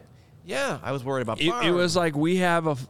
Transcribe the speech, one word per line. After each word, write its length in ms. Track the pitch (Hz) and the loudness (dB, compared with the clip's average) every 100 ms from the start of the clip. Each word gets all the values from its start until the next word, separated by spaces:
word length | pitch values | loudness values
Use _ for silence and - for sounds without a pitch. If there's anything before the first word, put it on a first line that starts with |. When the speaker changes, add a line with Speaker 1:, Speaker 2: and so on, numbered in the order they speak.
| - - - - 170 | -20 -20 -20 -20 -8
Speaker 1:
Yeah, 320 | 247 269 131 | -4 -2 -4
I 80 | 95 | -4
was 100 | 139 | -6
worried 180 | 127 131 | -4 -2
about 180 | 113 107 | -2 0
Speaker 2:
It, 80 | 160 | 0
it 20 | |
Speaker 1:
Barnes. 220 | 160 165 | 2 2
Speaker 2:
was 220 | 175 175 175 | 2 2 2
like, 180 | 165 147 | 0 2
"We 200 | 160 185 | 2 2
have 320 | 180 170 160 | 2 2 0
a, 80 | 131 | -2